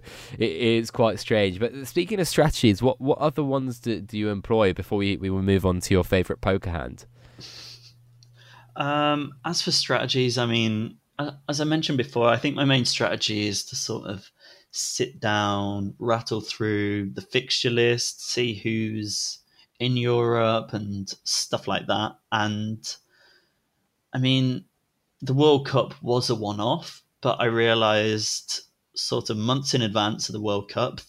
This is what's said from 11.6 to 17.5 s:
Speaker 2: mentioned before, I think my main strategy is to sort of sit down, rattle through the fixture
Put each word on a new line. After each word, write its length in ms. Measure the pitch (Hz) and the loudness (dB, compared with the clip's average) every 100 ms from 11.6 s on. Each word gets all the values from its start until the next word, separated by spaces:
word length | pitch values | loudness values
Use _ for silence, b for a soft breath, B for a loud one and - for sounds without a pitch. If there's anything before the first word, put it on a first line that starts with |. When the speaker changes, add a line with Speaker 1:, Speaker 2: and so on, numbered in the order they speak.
| 151 | 0
Speaker 2:
mentioned 320 | 160 156 139 | 0 0 -2
before, 320 | 131 120 117 | -2 2 4
I 80 | 120 | 4
think 180 | 147 139 | 0 0
my 100 | 139 | 2
main 200 | 135 123 | 4 2
strategy 600 | - 107 101 - 107 104 | 0 0 0 -2 -2 -2
is 200 | 98 - | -2 -6
to 100 | - | -8
sort 340 | - 110 - | -6 -6 -8
of 220 | 101 - _ b b b - | -12 -14 _ b b b -8
sit 440 | - - - - | -6 -4 -6 -4
down, 720 | 107 104 104 101 101 101 98 - | -2 0 2 0 -2 -4 -6 -4
rattle 420 | 120 117 - 110 | 0 0 0 -6
through 680 | - - 107 104 101 104 98 | -6 -4 0 0 0 -2 -4
the 100 | 98 | -8
fixture 480 | - 135 135 | -4 -4 -2